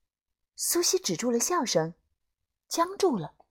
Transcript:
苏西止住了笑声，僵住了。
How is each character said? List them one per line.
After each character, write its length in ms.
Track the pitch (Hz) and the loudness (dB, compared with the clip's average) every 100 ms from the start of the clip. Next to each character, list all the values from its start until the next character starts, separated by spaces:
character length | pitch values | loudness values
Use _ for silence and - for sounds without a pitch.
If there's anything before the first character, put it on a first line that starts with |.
| _ _ _ _ _ | _ _ _ _ _
苏 280 | - - 339 | -8 -2 0
西 160 | 349 370 | 2 0
止 180 | - 165 | -2 -2
住 140 | 240 | 0
了 80 | 233 | 0
笑 260 | - 359 | 0 0
声， 300 | 254 170 160 - _ _ _ _ _ _ - | 0 0 0 -4 _ _ _ _ _ _ -6
僵 300 | - 349 392 | -2 -2 2
住 180 | 370 226 | 0 0
了。 180 | 151 - _ | -4 -12 _